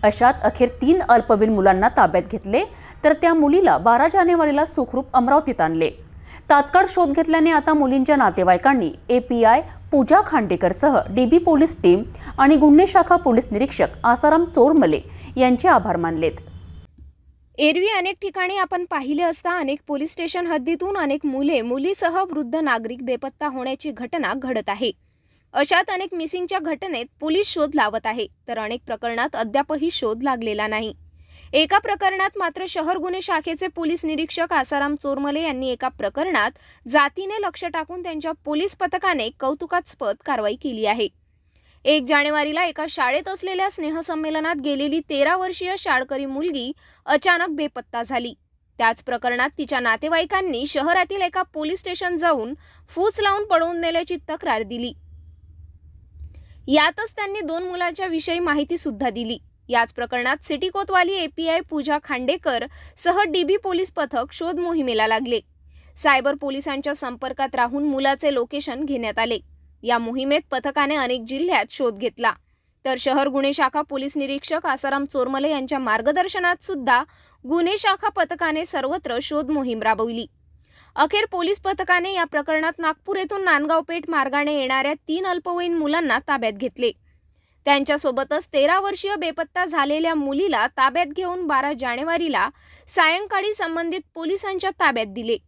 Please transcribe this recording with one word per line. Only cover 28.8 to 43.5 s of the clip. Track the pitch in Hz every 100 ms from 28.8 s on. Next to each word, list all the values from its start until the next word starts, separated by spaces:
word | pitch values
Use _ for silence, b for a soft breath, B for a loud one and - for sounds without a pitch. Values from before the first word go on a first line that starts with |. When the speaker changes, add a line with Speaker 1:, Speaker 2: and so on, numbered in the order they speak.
| -
Speaker 2:
प्रकरणात | 220 233 233 269 -
अद्यापही | 226 269 285 302 320
शोध | - 233 226
लागलेला | 277 247 226 208 214
नाही. | 214 220 - - b b b b
एका | 285 311 403
प्रकरणात | 427 392 381 381 392 403
मात्र | 349 370 381
शहर | 349 320 370
गुन्हे | 359 370
शाखेचे | 370 330 320 320 370
पोलीस | - 320 330 320
निरीक्षक | 302 320 - 339
आसाराम | 330 254 285 285 294
चोरमले | 277 277 285 285
यांनी | 330 254 262
एका | 240 262
प्रकरणात | - 202 269 359 285 214 - b b -
जातीने | 285 285 359 392 427
लक्ष | 403 - 339
टाकून | 311 311 359
त्यांच्या | 349 311 320 320 -
पोलीस | 302 392 -
पथकाने | 359 370 381 349 220 -
कौतुकास्पद | 262 294 339 359 - - 226 311 -
कारवाई | 262 208 240
केली | 294 226 214
आहे. | 226 214 _ _ _ _ _ _ _ -
एक | 302 254
जानेवारीला | 294 294 302 294 311 349
एका | 311 311
शाळेत | 311 254 285 381
असलेल्या | 392 370